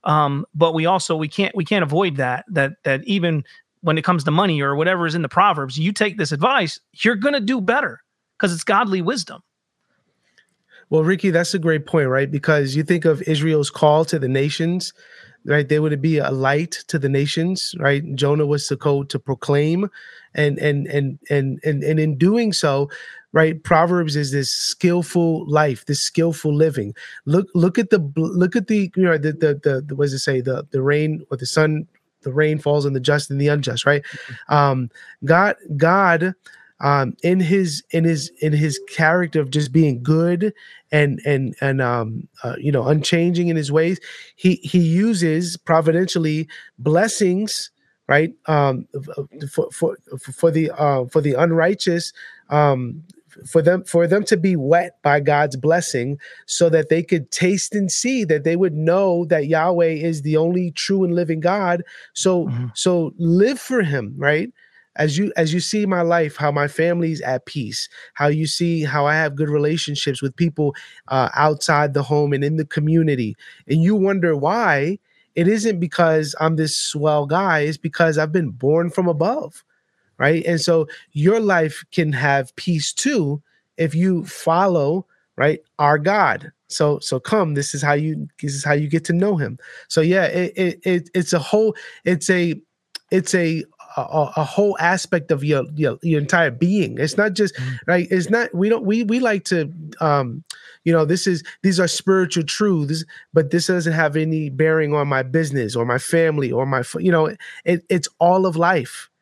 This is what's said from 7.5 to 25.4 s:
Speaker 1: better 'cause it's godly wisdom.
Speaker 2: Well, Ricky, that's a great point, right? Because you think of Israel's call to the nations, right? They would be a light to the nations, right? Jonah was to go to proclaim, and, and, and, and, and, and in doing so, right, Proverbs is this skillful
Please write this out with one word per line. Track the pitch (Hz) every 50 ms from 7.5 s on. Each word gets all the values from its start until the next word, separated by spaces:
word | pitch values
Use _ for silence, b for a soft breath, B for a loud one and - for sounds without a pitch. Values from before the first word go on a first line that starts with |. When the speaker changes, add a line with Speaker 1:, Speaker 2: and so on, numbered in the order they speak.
| 262 247
Speaker 1:
better | 185 180 233 285 277 131 113 - _ _ _ _ _ _ _
'cause | _ - 185 175
it's | 160 -
godly | - 202 202 240 202 190 185
wisdom. | 170 180 277 247 170 - - - _ _ _ _ _ _ _ _ _ _ _ _ _ _ _ _ _ _ _ _ _ _ _ _ _ b b b b b
Speaker 2:
Well, | 151 160 156
Ricky, | 170 196 185 - 196
that's | 165 165 175 - -
a | 190
great | 160 165 160 151 151
point, | - - 160 143
right? | 131 127 135 139 139
Because | 147 143 - - 156 147 143 135 131
you | 151 156
think | - 180 170 156
of | 165 156 139 -
Israel's | - 156 143 151 160 156 151 143 -
call | - - 156 151 147 156 165
to | 160 -
the | 156 135 127
nations, | 131 135 139 151 143 - 165 170 175 185 - - B B B B B B B B B B _
right? | - 147 151 147
They | 131 151 151
would | 151 156 147 143
be | 135 165 160
a | 147 135 131
light | 135 131 135 135 143 147 170 170 - - -
to | - -
the | 156 135 139
nations, | 139 135 143 147 - 160 165 180 190 185 - - - -
right? | 143 139 139 143 156 170 139
Jonah | 131 143 139 147 151 151
was | 143 147 143 -
to | - 139
go | 127 - 151 143 139 139
to | 143 - 135
proclaim, | _ - 135 - - - 143 143 147 156 165 180 202 196 B B B B B B B B B
and, | 151 151 147 143
and, | - - 151 143 143 139
and, | - 139 143 139 135 135 - _ -
and, | 147 143 135 135 143 147 -
and, | 156 147 139 143
and | 147 156 156
in | 156 156 147
doing | 127 160 185 214 233 233 214 185
so, | - - 151 139 139 143 143 B B B B B B B B -
right, | 156 160 160 165 156 _
Proverbs | - 175 160 165 170 180 175 170 151 143
is | 151 147 131
this | 135 143 135 -
skillful | - - - - - _ - 175 175 180 165 - - 175 170 165 160 156